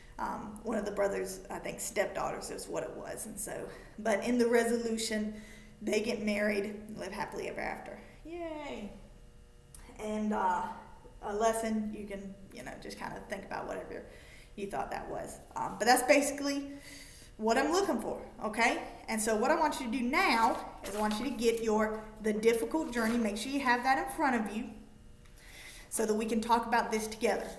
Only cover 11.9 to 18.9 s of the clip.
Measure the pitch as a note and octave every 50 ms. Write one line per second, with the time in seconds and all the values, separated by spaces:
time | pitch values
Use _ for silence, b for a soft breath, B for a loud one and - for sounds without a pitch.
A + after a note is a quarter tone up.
11.9 | - G#3 G3+ - G3 G3 G3 F#3+ - - F#3+ - - - - - - - - -
12.9 | - - - - - - - - G3+ G3 G3 - - - - - - - - -
13.9 | - - - B B B B B B B B B B G#3+ G3+ G3+ - C3+ - -
14.9 | - - - - - - - - - - - - - - - - - - G#3+ A#3+
15.9 | B3+ B3 - - C4+ C#4+ C#4 - - - C#4 C#4+ C#4+ C#4+ - B B B B B
16.9 | B B B B B B B B B - G#3+ A3 A#3 C4 D4 D4+ E4+ G4 G4 F4
17.9 | C4 - - - - - - - - - - A3 - A#3 A#3 B3+ D#4 - - -